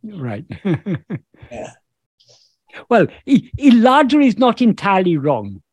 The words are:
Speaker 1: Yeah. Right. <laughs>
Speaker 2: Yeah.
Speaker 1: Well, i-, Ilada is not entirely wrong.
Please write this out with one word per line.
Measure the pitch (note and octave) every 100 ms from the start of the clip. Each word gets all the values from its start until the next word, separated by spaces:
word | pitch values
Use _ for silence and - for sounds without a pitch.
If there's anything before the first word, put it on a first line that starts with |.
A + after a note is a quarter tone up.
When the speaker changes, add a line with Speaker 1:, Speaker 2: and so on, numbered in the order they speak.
Speaker 1:
Yeah. | A3 G3+
Right. | B2 G#2 D3+ -
<laughs> | G3 D3+ - E3+ _ E3+ _ _ -
Speaker 2:
Yeah. | A#2 - _ _ _ _ _ _ _ _ _ _ - -
Speaker 1:
Well, | A#3 E3+ - -
i-, | C4 - -
Ilada | C#4 A#3 A#3+ C4+ C#4 D4
is | C4+ G3
not | B3 A3+
entirely | A#3+ - G3+ F#3+ F#3 D#3+
wrong. | C#3+ B2+ G2+ G2 _